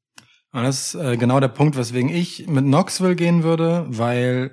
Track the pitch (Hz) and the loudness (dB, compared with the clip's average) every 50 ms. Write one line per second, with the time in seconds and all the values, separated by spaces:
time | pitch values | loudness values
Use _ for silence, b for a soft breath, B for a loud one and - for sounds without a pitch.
0 | _ _ _ b b b b b b _ - 123 113 135 135 135 - - - 175 | _ _ _ b b b b b b _ -6 -4 -2 -2 -2 -4 -6 -8 -8 -6
1 | 160 127 120 117 123 120 127 139 139 123 - - 147 156 139 131 120 113 120 127 | -4 -2 -2 0 2 2 2 2 2 0 2 2 2 2 2 0 -4 -2 -2 -2
2 | 123 143 165 175 175 - - - - 175 151 131 135 139 135 165 202 - - - | -2 0 0 -2 -4 -4 -6 -10 -6 -2 0 2 2 4 4 4 2 0 -2 0
3 | 185 185 180 165 170 170 170 170 156 165 165 160 165 165 170 175 160 127 120 110 | 0 0 2 2 2 2 2 2 2 2 2 2 2 0 0 -2 -2 -4 -4 -2
4 | 117 120 123 123 123 127 127 127 127 - | -2 0 0 0 0 0 0 -2 -2 -6